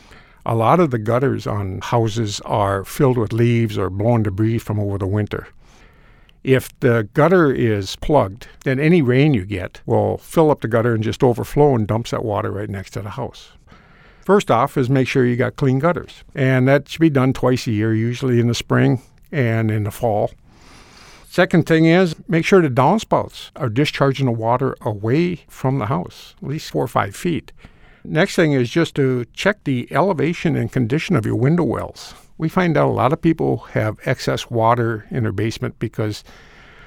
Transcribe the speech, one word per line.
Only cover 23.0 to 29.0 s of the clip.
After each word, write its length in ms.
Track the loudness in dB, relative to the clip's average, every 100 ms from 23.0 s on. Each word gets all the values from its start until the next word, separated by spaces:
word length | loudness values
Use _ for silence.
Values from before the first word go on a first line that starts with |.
| 0 -2 -2 -12 -18
are 140 | -8 -4
discharging 580 | 0 -2 0 0 0 -2
the 60 |
water 420 | -2 -2 0 -2 -4
away 640 | -6 -4 0 0 0 -4 -14
from 320 | -6 -2 -2
the 80 | -2
house, 480 | -4 -6 -14 -20 -14
at 60 | -10
least 240 | -10 -6
four 100 | -6
or 60 | -2
five 260 | -2 -4
feet. 380 | -4 -4 -4 -8 -20 -20 -20 -20 _
Next 320 | -4 0 0
thing 160 | 2 2
is 180 | 2 0
just 280 | -2 -2
to 280 | 0